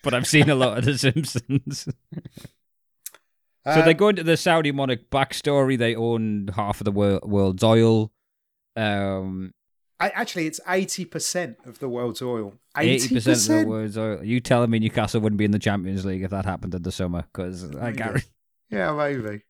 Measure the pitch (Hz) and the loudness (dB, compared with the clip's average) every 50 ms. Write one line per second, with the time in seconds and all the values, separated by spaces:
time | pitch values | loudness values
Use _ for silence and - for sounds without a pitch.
0 | - 143 123 123 101 - - 151 143 151 147 131 127 123 - 123 120 139 143 123 | 0 0 0 0 0 4 6 6 6 6 4 4 2 2 2 0 0 0 0 2
1 | - 131 120 165 160 - - 120 - - 139 135 - 143 139 - - - - _ | 2 2 2 2 -4 -2 -6 -8 -4 0 -2 -2 0 -2 -10 -10 -10 -10 -12 _
2 | _ _ - 170 - - _ - - - _ _ _ _ _ _ _ _ _ _ | _ _ -18 -16 -16 -18 _ -20 -20 -20 _ _ _ _ _ _ _ _ _ _
3 | _ - - _ _ _ _ _ _ _ _ _ _ 139 151 160 160 170 165 160 | _ -20 -20 _ _ _ _ _ _ _ _ _ _ 2 4 6 6 6 6 6
4 | 202 214 208 175 160 165 165 151 - 185 165 165 156 147 139 139 139 131 127 113 | 4 2 2 2 2 2 2 2 4 2 2 2 2 0 -2 -2 -2 -2 -2 -4
5 | _ _ - 135 135 - - - - 147 143 139 135 131 135 120 117 113 113 113 | _ _ 0 0 0 0 -4 -6 -2 0 2 2 2 2 2 2 0 0 0 0
6 | 113 117 117 113 110 110 104 104 98 104 95 113 104 104 101 - 104 104 98 101 | 0 0 0 0 -2 -2 -4 -4 -6 -6 -4 -4 -2 -2 -4 -2 -2 -2 0 2
7 | 101 101 98 92 - 104 101 101 98 95 95 92 113 110 113 113 113 113 113 110 | 2 2 2 0 -2 0 0 2 2 2 2 2 4 6 6 8 8 6 6 4
8 | 107 107 _ _ _ _ _ _ _ _ _ _ _ _ _ 113 110 107 101 101 | 2 -2 _ _ _ _ _ _ _ _ _ _ _ _ _ -4 -2 -2 -2 -2
9 | 98 98 98 95 95 95 92 95 92 92 _ _ _ _ _ _ _ _ _ - | -2 -2 -4 -4 -4 -6 -8 -8 -10 -10 _ _ _ _ _ _ _ _ _ -4
10 | 180 202 - 190 240 - - 185 160 156 156 - - - 180 190 196 185 - - | -4 -4 -2 -4 -6 -4 -4 -4 -6 -4 -6 -8 -6 -2 -2 0 0 -2 -4 -8
11 | 175 - - 160 - - - 180 170 127 113 _ _ 131 113 - 143 131 120 120 | -8 -8 -8 -6 -6 -4 -4 -4 -6 -6 -10 _ _ -20 -14 -10 -8 -6 -4 -4
12 | 123 120 110 - 131 123 120 113 107 101 - _ _ _ _ 139 - 117 135 127 | -4 -4 -4 -6 -6 -6 -4 -6 -6 -8 -12 _ _ _ _ 0 2 4 4 2
13 | 123 - 254 233 107 - 320 - 208 208 - 320 320 - 110 110 110 107 101 110 | 2 0 0 0 4 2 2 4 4 2 4 2 2 2 0 -4 -4 -6 -4 -4
14 | 110 110 104 76 76 104 120 123 120 - 131 120 123 113 113 113 110 110 - 120 | -4 -4 -4 -4 -2 -2 -2 -2 2 2 4 4 4 2 2 2 0 0 0 0
15 | 107 101 - 113 107 107 107 101 107 104 104 104 - 110 101 101 87 92 98 95 | -2 0 0 0 0 0 2 2 2 2 2 2 2 0 -2 0 -4 -4 -6 -4
16 | 92 98 95 95 95 92 98 95 92 101 92 - - 92 87 90 82 92 - - | -4 -4 -4 -4 -4 -4 -4 -4 -4 -4 -4 -4 -6 -8 -8 -6 -6 -6 -4 -4
17 | 95 87 87 87 - _ _ - 90 90 92 87 90 78 - 69 - 120 107 - | -4 -4 -4 -6 -6 _ _ -8 -8 -8 -8 -12 -12 -14 -10 -8 -8 -6 -6 -6
18 | 113 113 - 131 - _ _ _ _ _ _ _ _ _ 214 202 185 160 151 147 | -6 -4 -4 -6 -6 _ _ _ _ _ _ _ _ _ -4 -2 -2 -2 -2 -2
19 | 147 143 143 127 110 107 104 104 _ | -2 -2 -2 -4 -6 -8 -8 -10 _